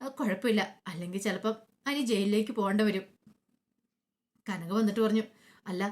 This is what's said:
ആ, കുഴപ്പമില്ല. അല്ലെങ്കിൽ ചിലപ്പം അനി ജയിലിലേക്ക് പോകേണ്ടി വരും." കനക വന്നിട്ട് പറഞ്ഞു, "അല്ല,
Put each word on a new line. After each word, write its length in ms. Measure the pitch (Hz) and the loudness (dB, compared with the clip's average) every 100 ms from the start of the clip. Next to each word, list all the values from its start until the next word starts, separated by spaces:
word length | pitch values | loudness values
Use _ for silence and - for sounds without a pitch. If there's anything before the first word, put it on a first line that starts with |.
ആ, 80 | 269 | -12
കുഴപ്പമില്ല. 540 | 269 240 190 240 214 185 - - | -4 -2 0 2 2 0 -4 -12
അല്ലെങ്കിൽ 340 | 170 175 190 | -8 -8 -4
ചിലപ്പം 340 | 208 185 220 220 - _ 277 | -2 -2 -2 -4 -8 _ -6
അനി 140 | 285 | -2
ജയിലിലേക്ക് 520 | 240 208 202 208 214 | 0 2 2 2 0
പോകേണ്ടി 320 | 220 196 208 | 0 0 2
വരും." 200 | 214 190 - _ _ _ _ _ _ _ _ _ _ _ _ _ - | 2 2 -4 _ _ _ _ _ _ _ _ _ _ _ _ _ -10
കനക 260 | 185 165 | -8 -2
വന്നിട്ട് 280 | 208 214 214 | 0 2 2
പറഞ്ഞു, 240 | 220 220 214 - - - - | 2 2 0 -8 -20 -18 -8
"അല്ല, 160 | 180 202 | -4 -4